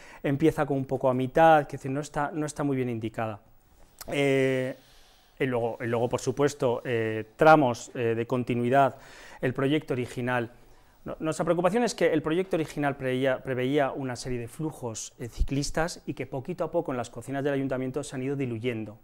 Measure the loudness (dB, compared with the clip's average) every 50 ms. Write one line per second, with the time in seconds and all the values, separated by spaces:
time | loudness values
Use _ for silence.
0 | -20 -20 -10 -4 -2 -2 2 4 4 4 4 4 0 0 0 -2 -2 -2 -2 0
1 | 2 2 2 2 0 2 4 8 8 10 8 8 6 2 -6 -8 -6 -6 -4 -6
2 | -6 -6 -4 -4 -4 -2 -2 -4 -4 -4 -4 -2 -2 0 0 0 0 -2 -2 -4
3 | -4 -6 -4 -4 -4 -4 -6 -8 -14 -20 -20 -20 _ _ _ -20 -20 -20 _ -16
4 | -10 -4 -2 0 2 4 4 4 4 2 2 0 -2 -4 -8 -12 -16 -20 -20 -20
5 | -20 -20 _ _ _ _ _ -4 -2 0 0 0 -2 -2 -4 -4 -4 -2 0 0
6 | 0 0 -2 -2 -2 -2 0 2 2 0 2 0 0 0 0 0 -2 -2 -2 0
7 | 0 -2 -2 -4 -6 -6 _ 6 8 10 10 10 8 4 2 -2 -8 -10 -6 -2
8 | 0 0 0 0 -2 -2 -2 -2 -2 -2 -2 0 0 2 4 4 4 4 2 -4
9 | -14 -20 -20 -20 -20 -20 -10 -4 -4 -4 -2 -2 0 0 0 -2 -2 -4 -4 -4
10 | -6 -6 -6 -6 -4 -2 -2 -2 -2 -4 -8 -16 -20 -20 -20 -20 -20 -20 _ -16
11 | -14 -12 -10 -6 -6 -4 -4 -2 0 0 2 2 2 2 2 2 0 0 0 2
12 | 2 2 2 2 0 0 0 -2 -2 -2 -2 -2 -2 -4 -4 -2 -2 -2 -2 -2
13 | -2 -2 0 0 2 0 0 0 -2 -4 -4 -2 0 0 2 2 2 0 -2 -4
14 | -6 -6 -8 -8 -6 -6 -6 -6 -8 -8 -8 -8 -8 -8 -8 -8 -8 -8 -8 -8
15 | -10 -12 -12 -12 -14 -6 -2 -2 -2 0 0 -2 -2 -2 -2 -2 -2 -2 -4 -8
16 | -10 -10 -10 -8 -8 -8 -8 -8 -8 -8 -6 -4 -4 -2 -2 -2 -2 -2 -4 -4
17 | -6 -6 -10 -14 -10 -8 -4 -2 -2 0 0 0 -2 -2 -2 -4 -4 -4 -4 -6
18 | -6 -6 -6 -6 -4 -4 -4 -2 -2 -4 -4 -4 -4 -4 -4 -4 -6 -8 -12 -16